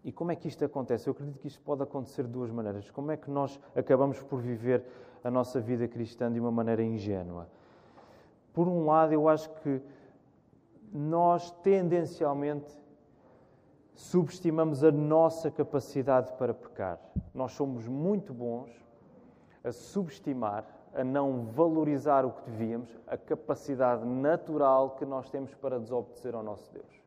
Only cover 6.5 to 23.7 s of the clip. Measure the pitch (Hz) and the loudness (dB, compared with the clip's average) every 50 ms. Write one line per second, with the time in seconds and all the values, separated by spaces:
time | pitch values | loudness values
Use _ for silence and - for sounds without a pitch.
6.5 | 117 117 113 113 113 110 113 113 113 107 101 104 101 92 90 87 87 87 87 - | 0 0 2 2 0 0 0 -2 -2 -4 -2 -4 -4 -4 -4 -6 -10 -12 -12 -14
7.5 | - - - - - - - - _ - - - - - - - _ _ _ _ | -20 -20 -20 -20 -20 -20 -20 -20 _ -20 -20 -20 -20 -20 -20 -20 _ _ _ _
8.5 | _ 165 175 180 180 170 156 151 156 160 160 156 156 151 151 156 156 156 156 - | _ 2 2 2 2 2 4 6 6 8 8 6 6 6 6 6 6 4 2 -10
9.5 | - - - 147 139 131 135 - - - - - _ _ _ _ _ _ _ _ | -16 -6 -4 -2 -2 -2 -4 -10 -20 -20 -20 -20 _ _ _ _ _ _ _ _
10.5 | _ _ _ _ _ - - - - 147 147 156 165 170 175 175 175 170 170 - | _ _ _ _ _ -20 -18 -12 -8 -6 -4 0 2 4 4 4 4 2 0 -8
11.5 | - - - 196 196 190 180 170 170 175 165 151 - - 160 143 139 143 143 147 | -16 -2 2 4 4 4 4 2 2 2 0 -2 -4 -2 -2 0 0 0 -2 -2
12.5 | 147 147 143 - - - - - - _ _ _ _ _ _ - - _ _ _ | -4 -4 -8 -12 -20 -20 -20 -20 -20 _ _ _ _ _ _ -20 -20 _ _ _
13.5 | _ _ _ _ _ _ _ _ _ - - - - 180 165 139 - - - 170 | _ _ _ _ _ _ _ _ _ -20 -10 2 2 2 2 2 -4 -4 -2 0
14.5 | 156 160 160 160 147 131 147 156 147 156 151 151 156 160 165 160 160 - - 151 | 2 2 2 2 2 6 6 6 6 6 2 4 6 6 6 6 4 0 -4 -4
15.5 | - - 139 - - 139 - - - 143 123 139 131 127 120 - - - 127 120 | -2 -2 -4 0 -2 -4 -4 -2 -4 -2 2 4 4 4 2 0 -6 -4 -4 -4
16.5 | 110 - - - - - 101 92 85 - - - - - - - - 131 131 120 | -4 -6 -10 -18 -10 -6 -6 -6 -6 -8 -12 -10 -8 -8 -8 -8 -8 -8 -8 -8
17.5 | - - 147 135 127 120 113 120 131 139 156 185 214 196 - - 131 117 123 120 | -4 -4 -4 -4 -4 -8 -8 -8 -6 -4 -2 -2 -2 -2 -4 -8 -12 -8 -6 -6
18.5 | 117 120 - - - - - - - - - - - - - - - _ _ _ | -6 -6 -10 -14 -20 -20 -20 -20 -20 -20 -20 -20 -20 -20 -20 -20 -20 _ _ _
19.5 | _ _ - 123 117 - - - - 202 190 156 - - - 156 135 127 113 104 | _ _ -10 -10 -10 -10 -16 -6 -4 -4 -4 -4 -10 -10 -6 -6 -4 -2 -2 -2
20.5 | 104 107 110 - - - - - - - 127 127 131 143 143 139 131 123 117 113 | -4 -6 -8 -10 -20 -20 -20 -8 -6 -4 -2 0 0 0 0 0 -2 -4 -6 -4
21.5 | 110 143 170 170 160 160 151 151 147 135 123 151 143 135 131 123 117 - - 107 | 2 2 4 4 4 2 2 2 0 0 2 4 4 4 4 2 -4 -8 -14 -12
22.5 | 110 107 113 110 113 117 123 120 - - - - 127 123 - - 160 - - - | -6 -4 -4 -4 -4 -6 -8 -12 -18 -20 -10 -10 -10 -10 -4 -4 -6 -4 -2 -4
23.5 | 143 - - - | -4 -4 -4 -6